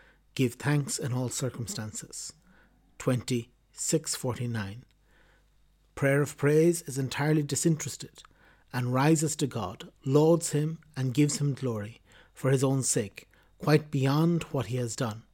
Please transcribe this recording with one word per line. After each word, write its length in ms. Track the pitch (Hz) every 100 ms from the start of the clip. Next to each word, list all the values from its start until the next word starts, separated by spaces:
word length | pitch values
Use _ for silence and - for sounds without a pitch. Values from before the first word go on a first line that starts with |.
| _ _ _
Give 200 | - 127
thanks 440 | - 143 147 139 -
in 140 | 131
all 160 | 127 123
circumstances. 1000 | - 131 - 110 - 110 - - - - - _ _ _ _ _ -
Twenty-six 1160 | - 123 - 120 - _ _ - - 156 -
forty-nine. 680 | - 131 113 120 113 98 113 - _ _ _ _ _ _ _ _ _ _
Prayer 280 | - 139 143
of 140 | 143 -
praise 440 | 143 156 170 165
is 160 | - 131
entirely 440 | 131 - 147 156
disinterested 800 | 147 131 175 156 123 - - - - _ _ _ _
and 220 | 127 123
rises 420 | 127 147 160 156 -
to 100 | 135
God, 440 | 120 92 - - _ 139
lauds 460 | 147 156 170 -
him 260 | 147 151 160 - -
and 160 | 131
gives 260 | 123 147 -
him 140 | 143
glory 480 | 131 127 110 104 117 _ - -
for 180 | - 135
his 140 | 135
own 180 | 131 135
sake, 460 | 127 139 101 - - _ _ _
quite 320 | - 151 151
beyond 540 | 143 135 147 170 170
what 220 | - 139 107
he 120 | 127
has 180 | 120 -
done, 280 | 120 110 -